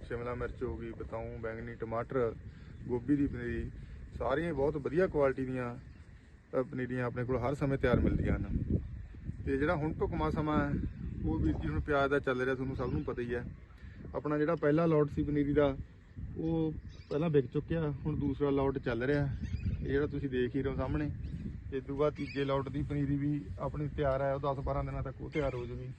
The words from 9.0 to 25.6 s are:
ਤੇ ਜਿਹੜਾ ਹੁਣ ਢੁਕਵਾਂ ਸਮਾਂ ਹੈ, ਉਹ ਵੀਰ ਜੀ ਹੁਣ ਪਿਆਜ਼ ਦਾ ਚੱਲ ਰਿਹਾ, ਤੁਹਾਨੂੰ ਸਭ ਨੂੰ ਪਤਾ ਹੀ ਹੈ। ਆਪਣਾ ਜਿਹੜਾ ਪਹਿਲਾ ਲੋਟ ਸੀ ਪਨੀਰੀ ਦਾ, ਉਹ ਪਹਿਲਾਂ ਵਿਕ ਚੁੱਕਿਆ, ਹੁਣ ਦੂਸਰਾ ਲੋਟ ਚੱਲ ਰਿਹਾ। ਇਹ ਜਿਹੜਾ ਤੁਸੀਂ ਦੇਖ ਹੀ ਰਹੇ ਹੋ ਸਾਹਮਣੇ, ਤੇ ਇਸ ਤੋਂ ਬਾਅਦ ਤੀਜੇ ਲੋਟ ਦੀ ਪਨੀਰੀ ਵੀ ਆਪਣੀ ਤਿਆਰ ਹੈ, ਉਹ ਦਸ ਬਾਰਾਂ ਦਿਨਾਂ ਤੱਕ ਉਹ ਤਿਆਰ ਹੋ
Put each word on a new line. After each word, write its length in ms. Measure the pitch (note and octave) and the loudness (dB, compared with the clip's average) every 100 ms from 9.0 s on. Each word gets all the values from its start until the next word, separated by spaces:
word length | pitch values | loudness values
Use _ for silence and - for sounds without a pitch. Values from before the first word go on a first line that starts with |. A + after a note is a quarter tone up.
| - - - - - | -12 -12 -10 -6 -2
ਤੇ 120 | C3+ | 0
ਜਿਹੜਾ 180 | D3 F3 | 2 2
ਹੁਣ 180 | D3+ | 0
ਢੁਕਵਾਂ 380 | D#3+ C#3+ D#3+ D#3 | 0 -2 0 0
ਸਮਾਂ 380 | D#3+ D3+ D3+ C#3+ | 0 2 2 2
ਹੈ, 40 | C#3 - - - - - | 0 -2 -6 -6 -2 0
ਉਹ 140 | D#4+ | 2
ਵੀਰ 140 | D#4+ | 2
ਜੀ 140 | D4+ - | 2 0
ਹੁਣ 120 | D#3 | -2
ਪਿਆਜ਼ 320 | D3+ C#3+ C#3 | 2 4 6
ਦਾ 80 | C#3 | 4
ਚੱਲ 220 | C3+ B2+ | 2 0
ਰਿਹਾ, 140 | B2+ C3 | 2 0
ਤੁਹਾਨੂੰ 200 | C3+ C3 | -2 -2
ਸਭ 140 | B2+ | 0
ਨੂੰ 100 | D3 | 0
ਪਤਾ 180 | C3 A#2+ | -2 -4
ਹੀ 140 | A#2+ A#2+ | -2 -4
ਹੈ। 100 | B2 - - - - - - - | -4 -12 -16 -18 -16 -14 -6 -4
ਆਪਣਾ 220 | D3 D3+ | 0 2
ਜਿਹੜਾ 180 | D3+ E3 | 2 4
ਪਹਿਲਾ 300 | D3+ D3+ E3+ | 6 6 6
ਲੋਟ 240 | D3+ D3 D3+ | 6 4 2
ਸੀ 80 | |
ਪਨੀਰੀ 300 | C#3+ D3 C#3+ | 0 2 4
ਦਾ, 240 | C#3+ C#3+ C3+ - - - - - - | 6 4 2 -8 -14 -18 -12 -10 -4
ਉਹ 360 | D#3+ E3 D#3+ D#3 - - - | 0 2 0 -2 -10 -14 -4
ਪਹਿਲਾਂ 200 | D3 E3+ | 0 4
ਵਿਕ 160 | D3 A#2+ | 4 4
ਚੁੱਕਿਆ, 440 | D3 - E3 D#3 | -2 -2 -2 0
ਹੁਣ 300 | C#3 D3+ D3 | -2 -2 0
ਦੂਸਰਾ 300 | C#3+ C3+ C#3+ | 0 2 2
ਲੋਟ 280 | C#3 C#3 C#3 | 4 2 0
ਚੱਲ 260 | C3 A#2 | -2 0
ਰਿਹਾ। 240 | B2+ D3 C#3+ A#2 - - - - | 2 2 2 -2 -4 -2 -2 -2
ਇਹ 60 | B2 | 0
ਜਿਹੜਾ 200 | C3+ D3 | 0 0
ਤੁਸੀਂ 220 | C#3+ C#3 | -2 -2
ਦੇਖ 260 | B2+ B2 C3+ | 0 0 0
ਹੀ 60 | |
ਰਹੇ 100 | C3+ | -2
ਹੋ 60 | C3 | -2
ਸਾਹਮਣੇ, 340 | C3+ D3+ D3 D3 - - - - - | -2 0 -2 -4 -6 -6 -8 -8 -6
ਤੇ 60 | C3+ | -6
ਇਸ 60 | |
ਤੋਂ 140 | B2+ C#3 | -4 2
ਬਾਅਦ 160 | D3+ | 2
ਤੀਜੇ 320 | D3 C#3+ C3+ C#3 | 2 -4 -2 0
ਲੋਟ 240 | C#3 C3+ | 0 0
ਦੀ 140 | C3+ | -2
ਪਨੀਰੀ 340 | - D3 C#3 C#3+ | -2 0 2 2
ਵੀ 240 | C#3+ D3 C#3+ - | 2 -2 -4 -6
ਆਪਣੀ 280 | C#3+ D3 D3 | -4 -2 -4
ਤਿਆਰ 340 | C3+ C#3+ C3+ | 0 2 2
ਹੈ, 140 | C#3 C3+ | 2 0
ਉਹ 40 | |
ਦਸ 200 | C#3+ C3+ | 0 -2
ਬਾਰਾਂ 240 | C3+ C#3 | -2 -2
ਦਿਨਾਂ 200 | C#3 C#3 | -2 -4
ਤੱਕ 180 | C3+ B2+ | -4 -6
ਉਹ 80 | C3 | -6
ਤਿਆਰ 260 | D#3 C3+ | -2 0
ਹੋ 100 | B2+ | -2